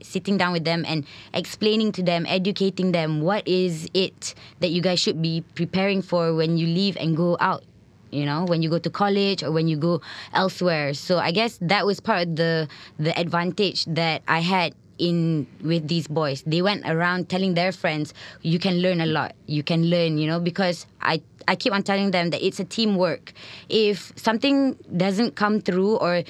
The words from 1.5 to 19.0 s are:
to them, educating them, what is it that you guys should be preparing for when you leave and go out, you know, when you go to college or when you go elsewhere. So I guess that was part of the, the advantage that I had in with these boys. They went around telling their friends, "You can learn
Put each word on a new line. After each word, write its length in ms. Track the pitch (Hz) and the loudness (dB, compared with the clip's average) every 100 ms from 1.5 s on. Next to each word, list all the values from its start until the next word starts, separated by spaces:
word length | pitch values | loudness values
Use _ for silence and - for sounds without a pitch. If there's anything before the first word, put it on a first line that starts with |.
| - 214 214 214 | -2 2 2 0
to 100 | 196 | 0
them, 220 | 185 170 165 | 0 0 0
educating 640 | 190 185 196 196 190 185 | 0 0 0 -2 0 0
them, 300 | 175 156 156 | 2 0 0
what 260 | 156 208 - | 0 -2 0
is 400 | 185 185 160 170 | 0 0 -2 -2
it 420 | 185 185 - - - - - | -2 -2 -4 -14 -14 -20 -4
that 100 | 180 | -2
you 120 | 175 | 0
guys 180 | 175 175 | 2 2
should 220 | - 165 | 0 0
be 220 | 165 165 165 - | -2 -2 -6 -6
preparing 460 | 170 190 196 196 | -2 0 0 0
for 340 | 180 175 165 160 | 0 0 2 2
when 220 | 160 170 | 2 2
you 100 | 165 | 2
leave 300 | 165 202 - | 2 0 0
and 180 | 160 156 | -2 0
go 220 | 175 175 | 2 2
out, 240 | 190 165 - - - - - | 0 0 -8 -20 -20 -20 -8
you 140 | 143 143 | -4 -2
know, 180 | 151 175 | -2 0
when 160 | 165 | 0
you 80 | 160 | 2
go 80 | 165 | 0
to 100 | 165 | -2
college 520 | - 202 202 196 190 | 0 0 2 0 0
or 80 | 147 | -2
when 160 | 160 165 | 0 0
you 80 | 151 | 0
go 240 | 170 160 - - - | 0 -2 -4 -16 -4
elsewhere. 600 | - 185 185 180 156 143 | 0 0 0 0 0 -2
So 240 | 143 - 175 | -4 0 0
I 120 | 135 | 2
guess 260 | 170 233 - | 0 -2 -2
that 240 | 170 202 190 | 0 2 2
was 140 | 196 | 0
part 260 | - 196 175 | 0 0 0
of 80 | 160 | 0
the, 320 | 165 160 151 - - - | 0 0 -2 -8 -18 -4
the 180 | 151 156 | -2 0
advantage 680 | 170 170 175 175 190 156 - | -2 0 -2 0 -2 -2 -4
that 360 | 160 165 156 - | 0 0 -2 0
I 120 | 160 | 0
had 340 | 170 190 165 - - - | 2 2 0 -4 -20 -4
in 480 | 175 170 165 156 - - | 0 2 0 0 -4 -6
with 240 | 156 165 151 | -2 -2 0
these 200 | 165 139 | -4 -2
boys. 360 | 151 151 135 - | -2 -2 -4 -2
They 160 | 160 | 0
went 260 | 190 208 - | 2 0 -2
around 400 | 160 175 180 170 | 0 0 0 -2
telling 280 | 185 190 170 | -2 0 2
their 160 | 185 | 0
friends, 420 | 180 180 156 151 - - - | 0 -2 -2 -4 -10 -20 -8
"You 160 | 165 170 | -2 0
can 180 | 196 175 | 0 2
learn 220 | 180 175 | 2 2